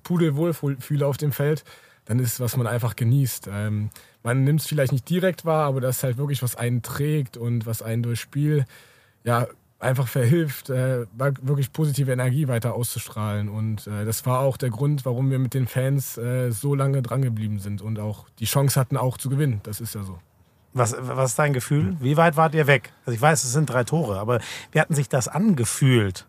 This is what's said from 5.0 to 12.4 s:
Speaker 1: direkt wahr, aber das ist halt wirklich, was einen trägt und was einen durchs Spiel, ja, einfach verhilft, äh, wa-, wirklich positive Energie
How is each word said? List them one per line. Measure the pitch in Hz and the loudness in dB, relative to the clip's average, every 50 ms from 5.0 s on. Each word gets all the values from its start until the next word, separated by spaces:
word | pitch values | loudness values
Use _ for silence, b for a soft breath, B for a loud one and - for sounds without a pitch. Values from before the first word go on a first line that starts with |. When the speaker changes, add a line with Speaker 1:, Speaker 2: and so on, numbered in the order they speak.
| - - | -2 0
Speaker 1:
direkt | 165 180 170 190 175 - - | -2 0 0 0 -2 -2 -2
wahr, | 165 160 156 151 | 0 0 2 2
aber | 143 131 131 | 0 0 0
das | 123 131 123 - | 0 -2 -2 -2
ist | - | -2
halt | 131 120 120 | -2 -2 -2
wirklich, | 147 143 143 - 131 | -2 -2 -2 -2 -2
was | 120 - | -4 -4
einen | - 117 120 123 120 113 | -2 -2 -2 -2 -2 -4
trägt | - - - 143 151 151 151 135 - - 120 | -4 -6 -4 -2 0 0 0 -2 -4 -6 -6
und | 117 120 120 120 110 | -4 -2 -2 -2 -2
was | 117 110 - | -4 -6 -6
einen | - 113 113 117 120 | -4 -4 -2 -2 -2
durchs | 120 117 113 | -2 -2 -4
Spiel, | - - - 143 147 151 151 147 135 b b b b b b b b b b b - | -6 -6 -4 -2 0 2 2 2 0 b b b b b b b b b b b -2
ja, | 117 120 117 123 - - _ _ _ _ - | 0 0 0 0 -2 -6 _ _ _ _ -4
einfach | - 127 131 127 135 113 | -2 0 2 2 0 0
verhilft, | - 139 123 117 156 170 165 147 127 - - - | 0 2 4 4 4 4 2 0 -4 -8 -6 -4
äh, | 127 127 127 131 131 123 120 - - 117 | -2 -2 0 0 0 -2 -4 -6 -6 -2
wa-, | 131 143 139 - | -2 -2 -2 -2
wirklich | 131 131 147 139 135 - - | -2 -2 0 0 0 -2 -2
positive | - 160 151 135 127 143 131 | 0 0 0 2 0 0 0
Energie | 127 127 127 127 123 151 | 0 0 0 0 2 0